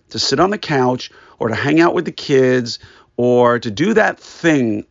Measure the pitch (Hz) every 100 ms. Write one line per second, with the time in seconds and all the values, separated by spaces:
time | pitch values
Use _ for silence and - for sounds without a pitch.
0 | _ 113 - 135 185 208 - 139 127 127
1 | - - - - 113 107 139 156 170 175
2 | 156 - - 135 127 127 117 - - -
3 | _ - 123 123 120 120 117 101 185 226
4 | 196 - - - 170 147 117 104 -